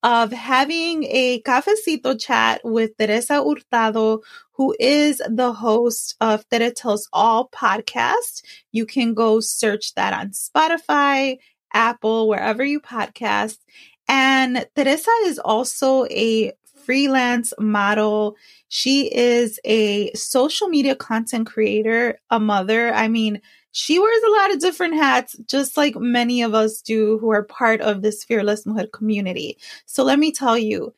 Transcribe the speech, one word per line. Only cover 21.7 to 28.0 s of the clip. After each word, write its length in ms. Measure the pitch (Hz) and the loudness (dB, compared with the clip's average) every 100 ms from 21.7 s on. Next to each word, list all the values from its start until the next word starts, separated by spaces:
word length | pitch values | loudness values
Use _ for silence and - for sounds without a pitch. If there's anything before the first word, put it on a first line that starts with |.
| 208 220 226 240 220 _ | 0 0 0 0 -4 _
a 80 | 226 | 0
mother. 520 | 214 202 190 220 233 | 2 0 0 0 0
I 160 | 214 220 | 0 0
mean, 320 | 226 220 208 _ _ _ | 0 -2 -4 _ _ _
she 280 | - - 330 | -10 0 2
wears 240 | 415 453 | 4 4
a 80 | 440 | 4
lot 200 | 427 392 | 4 2
of 80 | 359 | 2
different 360 | 349 330 349 311 | -2 0 -2 0
hats, 400 | 277 254 254 - 226 | 2 2 -2 -14 -6
just 320 | 269 269 - | -4 -2 0
like 180 | 294 - | 0 0
many 460 | 240 240 240 247 | -2 0 0 0
of 140 | 233 220 | 2 2
us 260 | 220 220 | 0 -2
do 380 | - 220 214 220 | -4 0 2 0
who 100 | 226 | 0
are 140 | 214 | 0
part 380 | 208 - 233 226 | -2 -2 0 2
of 200 | 214 202 | 0 0